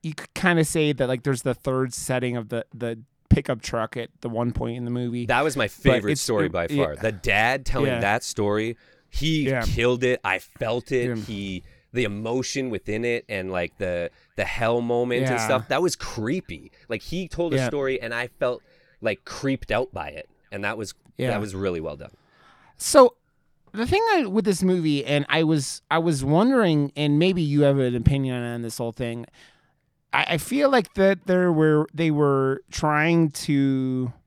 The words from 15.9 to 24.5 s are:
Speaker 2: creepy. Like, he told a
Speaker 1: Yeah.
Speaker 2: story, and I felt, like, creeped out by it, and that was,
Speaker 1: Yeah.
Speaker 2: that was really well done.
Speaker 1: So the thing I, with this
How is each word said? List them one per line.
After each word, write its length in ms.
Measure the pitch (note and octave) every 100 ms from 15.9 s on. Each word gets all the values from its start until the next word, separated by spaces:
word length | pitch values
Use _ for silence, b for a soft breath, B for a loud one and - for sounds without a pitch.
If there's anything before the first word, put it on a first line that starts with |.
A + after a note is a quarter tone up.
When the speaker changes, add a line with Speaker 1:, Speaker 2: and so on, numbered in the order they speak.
| -
Speaker 2:
creepy. 720 | - - A2 F3 - E2 - b b
Like, 140 | A2+
he 240 | - E3+ F3+
told 280 | - E3+
a 20 | C3+
Speaker 1:
Yeah. 100 | B2+
Speaker 2:
story, 340 | C#3+ C3+ C3
and 140 | A#2
I 140 | A#2+ B2
felt, 340 | _ B2+ B2 b b b b
like, 240 | A2 G#2
creeped 460 | - - C#3 C3+ -
out 220 | G#2+ C3
by 140 | - D2
it, 200 | D2+ - _ _
and 100 | G#2
that 120 | G2+ A2
was, 160 | G#2 - _ -
Speaker 1:
Yeah. 140 | B2
Speaker 2:
that 100 | A#2
was 140 | G#2
really 260 | F#2+ G2 F2
well 160 | D#2 C#2+
done. 140 | - _ b b b b b b
Speaker 1:
So 380 | - D4 B3 _ _ _ _ _ _
the 140 | G3+ A#3+
thing 160 | G4 A4+
I, 140 | G4 A3+
with 180 | G3+
this 180 | G3+